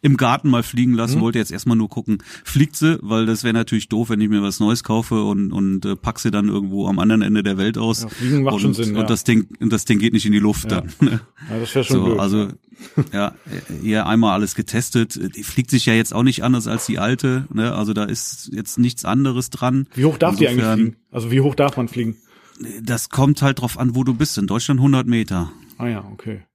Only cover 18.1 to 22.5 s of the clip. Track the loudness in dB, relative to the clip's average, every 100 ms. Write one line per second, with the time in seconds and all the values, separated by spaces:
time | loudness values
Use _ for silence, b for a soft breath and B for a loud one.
18.1 | -6 -8 -12 -10 -10 -8 0 0 0 -2
19.1 | 0 0 -2 -6 -4 -2 0 -2 0 0
20.1 | 2 0 4 2 4 2 2 0 -2 _
21.1 | -8 0 2 2 2 0 0 -6 -4 -4
22.1 | -6 b b b